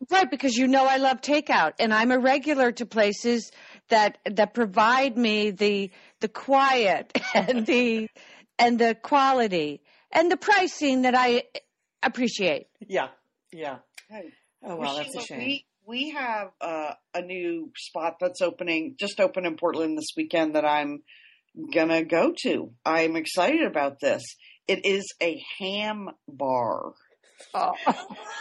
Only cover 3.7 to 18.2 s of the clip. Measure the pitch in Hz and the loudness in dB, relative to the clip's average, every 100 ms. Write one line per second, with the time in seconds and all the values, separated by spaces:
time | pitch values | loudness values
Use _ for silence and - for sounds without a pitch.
3.7 | - - 226 208 - - 202 180 - 220 | -14 2 4 4 0 -6 0 0 0 -2
4.7 | 185 220 254 277 220 226 214 214 185 208 | 4 4 4 2 0 0 2 0 0 0
5.7 | 202 196 - - - - - - 269 269 | 0 -4 -10 -20 -8 -8 -6 2 4 4
6.7 | 262 202 160 - - - 220 202 254 220 | 4 2 0 -2 -6 0 0 2 0 2
7.7 | 247 247 226 220 - - - _ - 240 | 2 2 0 -4 -12 -20 -20 _ 2 2
8.7 | 240 233 226 - 285 269 262 226 185 151 | 4 2 0 0 2 4 4 2 0 -2
9.7 | 143 _ _ - - 339 359 - 403 370 | -6 _ _ -2 2 4 2 4 4 4
10.7 | - 285 262 254 247 254 240 - - _ | 0 2 4 4 4 4 0 -2 -14 _
11.7 | _ _ - 247 233 247 - 185 143 - | _ _ -4 -4 -2 -4 0 -2 -2 -6
12.7 | - 202 190 131 - _ _ _ 170 151 | -20 -6 -4 -4 -10 _ _ _ -12 -10
13.7 | 127 _ - - 214 165 - _ _ - | -10 _ -20 -20 -18 -18 -20 _ _ -12
14.7 | 170 147 143 139 135 - 156 247 277 _ | -8 -6 -6 -8 -10 -12 -8 -6 -8 _
15.7 | _ 196 240 294 294 254 220 196 - 156 | _ -12 -10 -8 -6 -6 -6 -8 -10 -8
16.7 | 160 151 - _ 175 175 185 175 170 156 | -6 -8 -10 _ -10 -8 -6 -6 -6 -8
17.7 | - - 180 165 165 | -14 -12 -6 -6 -2